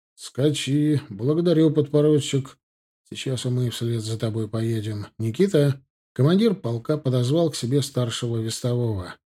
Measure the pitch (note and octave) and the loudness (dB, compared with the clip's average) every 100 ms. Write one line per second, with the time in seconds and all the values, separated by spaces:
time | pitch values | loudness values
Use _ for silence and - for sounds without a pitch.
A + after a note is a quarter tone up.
0 | _ - - - D3 C#3+ - C#3+ D3+ C#3+ | _ -20 -10 -2 0 0 -2 0 2 0
1 | - G2 A#2+ D#3 F3 D#3+ D#3+ D3+ C#3 D3 | -4 -4 -2 0 2 4 4 2 0 2
2 | D3+ D3+ C3+ C#3 C3 - _ _ _ _ | 4 2 2 -4 -4 -12 _ _ _ _
3 | _ - C3+ B2+ B2+ B2 B2 - A#2 A#2 | _ -10 -6 -4 -2 -2 -2 -2 -4 -2
4 | A2 A2 A2+ A2 G#2+ A2+ A2+ A2+ G#2+ G#2 | -4 -4 -2 -2 -4 -2 -2 -2 -4 -8
5 | F#2+ - A2+ G#2+ G3 D#3 C#3+ C3+ _ _ | -8 -6 -4 0 2 4 2 0 _ _
6 | _ - C#3 F#3+ A3+ F#3 A#2 A#2 A#2 D3+ | _ 0 4 4 4 0 -4 -4 -2 -2
7 | C3+ B2+ A#2+ D#3+ E3 - A#2 C#3 C3 - | 0 0 2 2 0 -2 0 0 0 -2
8 | B2 G#2+ A#2+ A#2 A2+ A2+ B2 A#2+ A#2 G2+ | -2 -2 -4 -4 -4 -4 -2 0 -2 -4
9 | F2+ - | -8 -14